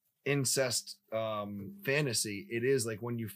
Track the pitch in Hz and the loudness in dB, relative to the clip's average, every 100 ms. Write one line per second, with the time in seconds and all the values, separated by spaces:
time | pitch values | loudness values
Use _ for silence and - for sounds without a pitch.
0 | _ _ 135 143 127 139 131 113 - - | _ _ 0 2 2 2 2 0 -4 -12
1 | _ 110 110 107 101 101 98 - - 143 | _ -2 0 -2 -4 -6 -8 -4 0 2
2 | 143 107 110 101 - 117 127 135 113 110 | 2 0 0 -4 -4 0 4 4 2 -4
3 | 120 117 107 | -4 -4 -4